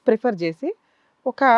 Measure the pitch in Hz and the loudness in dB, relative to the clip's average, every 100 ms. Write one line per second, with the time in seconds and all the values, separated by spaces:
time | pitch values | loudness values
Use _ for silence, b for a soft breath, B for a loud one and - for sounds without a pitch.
0 | - 220 247 196 170 165 294 453 _ _ | -2 -2 -2 -4 -6 -8 -10 -10 _ _
1 | _ _ - - 269 | _ _ -10 -2 2